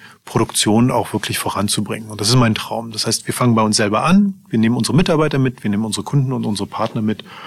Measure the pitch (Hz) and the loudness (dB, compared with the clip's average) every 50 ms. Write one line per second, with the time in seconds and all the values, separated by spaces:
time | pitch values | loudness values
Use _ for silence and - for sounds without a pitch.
0 | - - - _ _ - - 120 110 - - - - 110 104 113 120 127 131 117 | -20 -20 -20 _ _ -4 -2 0 0 0 -2 0 2 4 4 4 4 4 2 0
1 | 98 - - 104 - - 104 - - - - 95 101 101 - - 104 98 110 110 | -2 -2 -4 -4 -4 -4 -6 -4 -4 -4 -4 -2 -2 -2 -2 -2 -4 -4 -6 -8
2 | 113 107 107 95 107 104 127 127 120 113 107 - - - 107 113 117 113 110 107 | -10 -10 -8 -4 0 2 2 4 4 2 0 -2 -4 -6 -8 -8 -8 -8 -8 -6
3 | - 117 107 - - - 117 - 127 123 113 113 110 107 107 - 110 101 104 113 | -4 -2 -2 -2 -4 -6 -2 0 2 4 4 4 4 2 2 2 2 2 0 0
4 | 135 156 180 202 208 196 - - - - - 110 110 113 123 123 113 - 113 160 | 2 4 4 4 4 2 0 -6 -6 -2 0 2 2 2 2 0 0 2 2 2
5 | 190 - 170 156 156 151 147 139 131 131 127 - - 107 101 101 113 110 98 - | 2 4 2 2 2 2 2 0 0 0 -2 -4 -4 -2 -2 -2 -2 -4 -4 -6
6 | - - - 143 131 131 127 117 113 113 104 95 101 - - - 107 113 - 117 | -4 -2 0 0 0 0 -2 -2 -2 -4 -4 -4 -6 -6 -4 -4 -4 -4 -2 -2
7 | 107 107 107 - - - - - - | -2 -2 -2 -4 -8 -14 -18 -18 -16